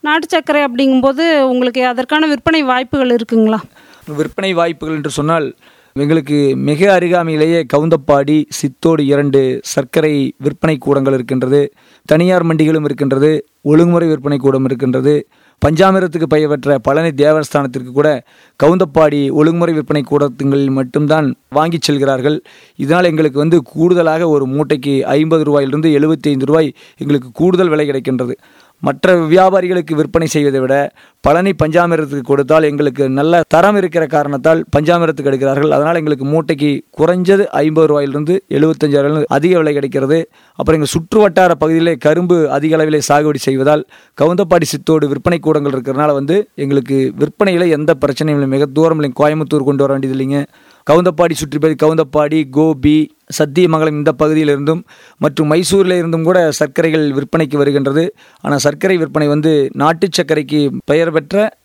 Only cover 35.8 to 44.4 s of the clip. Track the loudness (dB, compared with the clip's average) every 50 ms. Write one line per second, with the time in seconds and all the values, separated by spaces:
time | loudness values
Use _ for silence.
35.8 | 0 0 0 -2 0 -2 -4 -2 -2 -2 -2 -2 0 -2 -4 -2 -2 -2 -2 -4
36.8 | -6 _ _ -2 0 0 2 0 2 2 2 2 2 0 0 0 0 0 2 2
37.8 | 2 2 2 0 -2 -2 -4 -4 -2 -2 -2 -4 -2 _ -2 0 2 0 0 0
38.8 | -2 0 0 2 0 0 0 -2 -2 0 -2 0 2 2 2 2 2 0 -2 -2
39.8 | -4 -4 -4 -4 -2 0 0 -2 -2 -4 _ _ _ _ _ -6 0 0 0 0
40.8 | 0 -2 -4 -6 -6 0 2 2 2 4 4 4 2 2 2 0 0 0 0 2
41.8 | 2 0 -2 0 2 0 2 2 2 2 2 2 2 0 0 -2 0 0 0 2
42.8 | 0 0 0 -2 0 2 2 2 2 0 -2 -2 -2 -2 -2 0 2 2 0 0
43.8 | -2 _ -16 -20 _ _ _ 0 0 0 2 0